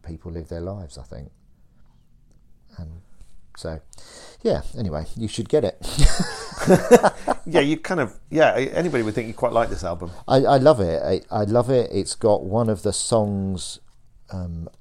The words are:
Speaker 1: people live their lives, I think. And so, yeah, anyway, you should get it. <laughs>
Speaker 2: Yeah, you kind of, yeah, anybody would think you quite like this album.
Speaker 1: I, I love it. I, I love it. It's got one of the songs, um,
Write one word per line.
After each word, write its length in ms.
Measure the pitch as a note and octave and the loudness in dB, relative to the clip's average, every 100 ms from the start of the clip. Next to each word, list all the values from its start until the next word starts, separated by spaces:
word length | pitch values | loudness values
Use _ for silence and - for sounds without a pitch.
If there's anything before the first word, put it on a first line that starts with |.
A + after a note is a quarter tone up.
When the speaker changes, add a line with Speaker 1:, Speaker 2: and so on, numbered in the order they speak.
Speaker 1:
people 280 | - D#2+ F2 | -16 -14 -12
live 180 | E2 D#2 | -12 -10
their 120 | E2+ | -10
lives, 360 | F2 G2+ E2 - | -8 -10 -12 -16
I 60 | |
think. 280 | - - C#2+ _ _ _ _ _ - _ _ _ _ _ _ - - - | -16 -16 -16 _ _ _ _ _ -20 _ _ _ _ _ _ -20 -20 -16
And 240 | D#2+ E2 - - - - - - | -16 -16 -20 -20 -18 -18 -18 -14
so, 260 | E2 D#2+ - - - - - - | -12 -12 -14 -20 -20 -20 -20 -6
yeah, 200 | A3+ C#3+ - B2 | -2 -2 -4 -6
anyway, 280 | G2 D2 E2 - | -6 -6 -6 -6
you 120 | A2 | -6
should 220 | - G#2 | -6 0
get 140 | D#3 | 0
it. 140 | G#2 - - - C#3+ - - - - - | 0 -4 -8 4 6 6 0 -6 -12 -6
<laughs> 560 | - F#3 - A#3+ - - - - | 4 4 8 6 6 0 -4 -4
Speaker 2:
Yeah, 180 | - D#3+ | 0 2
you 160 | C#3+ D#3 | 2 0
kind 220 | - F#3 | -2 -2
of, 200 | A2+ - - | -2 -6 -6
yeah, 240 | D3+ C#3 | 4 4
anybody 480 | G2+ C3+ - E3+ D3+ | 4 0 -2 -2 0
would 140 | G#2+ A2 | -2 -2
think 120 | A2+ | -6
you 60 | |
quite 180 | A2 B2 | -2 0
like 180 | A#2 A#2 | 2 0
this 140 | F2+ | -2
album. 280 | F2+ E2+ F2 - - | -6 -6 -8 -12 2
Speaker 1:
I, 100 | C3 | 4
I 200 | A#2 C3+ | 6 6
love 220 | C#3 B2 | 6 4
it. 220 | F2+ D#2 | 2 0
I, 200 | C2+ F#2+ - G#2+ | 0 -2 -2 -4
I 80 | |
love 280 | G#2 A#2+ A#2 | 0 2 2
it. 180 | B2+ A2+ | 2 2
It's 220 | G2 - | -2 -4
got 300 | - A2+ G2+ | -2 2 2
one 260 | F2 A2 A2+ | 0 -2 0
of 140 | G#2 | 0
the 100 | G#2 | -2
songs, 840 | - - A2+ G#2 G2+ F#2+ F#2 - - - _ - _ - | -4 0 0 0 -2 -4 -6 -8 -14 -18 _ -20 _ -14
um, 380 | F#2+ F2 E2 D#2+ - | -10 -8 -8 -12 -16